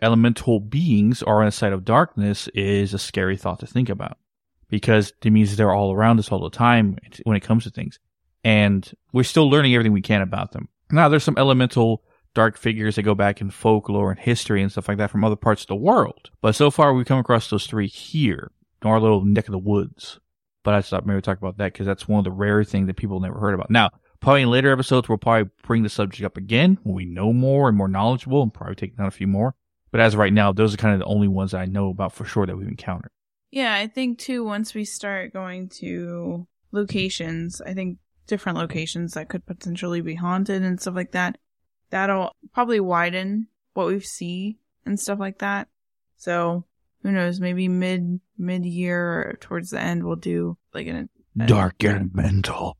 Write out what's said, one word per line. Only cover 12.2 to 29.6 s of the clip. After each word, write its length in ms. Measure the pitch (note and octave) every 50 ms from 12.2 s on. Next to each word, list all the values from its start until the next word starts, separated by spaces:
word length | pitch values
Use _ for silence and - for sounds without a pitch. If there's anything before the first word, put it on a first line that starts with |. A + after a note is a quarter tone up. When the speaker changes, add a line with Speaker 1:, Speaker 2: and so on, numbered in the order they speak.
| _ _ -
Speaker 1:
dark 200 | A2 A2 A2+ G#2+
figures 400 | - - A#2 A2 A2 G#2+ G#2+ G#2
that 80 | A2 G2+
go 120 | G#2+ G2+
back 260 | G2 G2+ G2+ G2+ -
in 80 | G2+ G2
folklore 640 | - - - A2+ A2 G#2+ - - G2+ G2+ G2+ F#2+
and 80 | F#2+ -
history 420 | - A#2+ A#2 - - - G#2+ G2
and 100 | G2 G2
stuff 160 | - - -
like 120 | - G2+ G2+
that 100 | G#2+ G2+
from 140 | - G#2 G#2+
other 120 | A2 G#2+
parts 260 | - - A#2 G#2 - -
of 40 |
the 80 | - G2
world. 540 | G2+ B2 F#3 A#3+ A3+ A#2 E2 - _ - - _ -
But 120 | - A2 A2
so 160 | - D3 D3
far, 240 | - - D3+ C#3+ C3
we've 140 | B2+ A#2+
come 120 | - C3+ C3
across 300 | A#2 - B2 A2+ - -
those 160 | G#2+ G2 -
three 220 | - - A2 G2+
here, 640 | G2 - - - - - D#3 C#3+ A2 E2+ - - - _ _ _ _ _ _ -
in 40 |
our 120 | A2 A2 A2+
little 260 | A2 A2 G#2+ G2 F#2+
neck 220 | G2+ G2+ A2 -
of 60 | - G2+
the 40 |
woods. 600 | F#2+ F#2+ G#2 G2+ G2+ - - - - - - - _ _ _ _ _ _ _ _ _
But 140 | - G#2 G#2
I 60 | G2+ G2
thought 240 | - - F2+ -
maybe 140 | G2+ G2+ G2
talk 180 | - G#2+ F#2+ G2
about 180 | G2+ F#2+ F#2
that 160 | G2 G2+ F#2 -
'cause 140 | - G2
that's 200 | G2 G2 - -
one 120 | - G#2 G#2
of 60 | G2
the 60 | G2
rare 320 | F#2 G2 G#2 G#2 G#2 G#2+ G#2
things 220 | - - G2 G2
that 80 | F#2 F#2
people 220 | - - G2+ G2 F#2
never 200 | F#2+ F2+ - G#2
heard 160 | G#2+ G#2 G2
about. 160 | F#2 - -
Now, 180 | A2 A#2 G#2 F#2+ _ _ _ _ _ -
probably 240 | - C3+ C#3 C#3 C3
in 60 | A#2+
later 200 | A#2+ C3 C3 C#3
episodes, 380 | C3+ B2+ C3 - C3+ B2+ A#2 -
we'll 80 | A2
probably 320 | G2+ - A#2+ A#2 A2+ G#2 F#2+ _ _ _
bring 200 | - A#2 A2+ A2
the 60 | G2+
subject 340 | - - G#2 G2 - - G2
up 120 | F#2+ -
again 400 | G#2+ F#2+ G2 A2+ B2+ D#3 F#3 F#3+ F#3+ -
when 100 | G#2+ F#2
we 100 | F#2 F2+
know 280 | F2 E2+ F2+ G2 A2 A#2
more 340 | B2 C3 C3+ C#3 C#3 C#3 B2+
and 80 | G#2+
more 100 | G2+ G2
knowledgeable 560 | F#2+ F#2+ F#2+ G#2 A2+ G#2+ A2+ - B2+ C3 D3 C3+
and 100 | G#2+ -
probably 220 | - - F#2 F#2+
take 200 | - - - -
down 100 | - G2+
a 40 | F#2+
few 160 | - - F#2+
more. 280 | G2 G2 G2 A2+ C3 - _